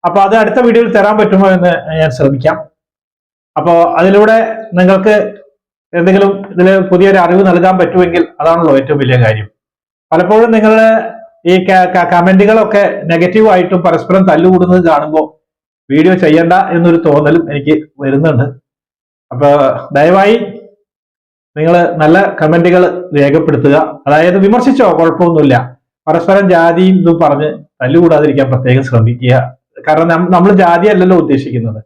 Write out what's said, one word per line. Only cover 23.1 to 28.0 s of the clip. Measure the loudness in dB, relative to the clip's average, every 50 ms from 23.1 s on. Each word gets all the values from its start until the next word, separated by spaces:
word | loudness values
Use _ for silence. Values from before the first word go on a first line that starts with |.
| -2
രേഖപ്പെടുത്തുക. | 0 0 2 0 0 0 -2 -2 0 0 0 0 0 0 -4 -8 -10 _
അതായത് | -2 0 2 2 0 0 2 2
വിമർശിച്ചോ, | 2 2 2 0 0 0 2 0 0 2
കുഴപ്പമൊന്നുമില്ല, | 0 0 0 0 0 0 0 2 2 2 2 2 0 -2 -6 -16 _ _ _ _ _ _
പരസ്പരം | -4 -2 -2 0 0 0 2 2 2 2
ജാതിയും | 2 2 0 0 2 2 2 2 2
ഇതും | 2 0 0 2 0
പറഞ്ഞ് | 0 0 -2 -4 -6 -6 -10 -18 _ _ _
തല്ലുകൂടാതിരിക്കാൻ | -4 0 2 2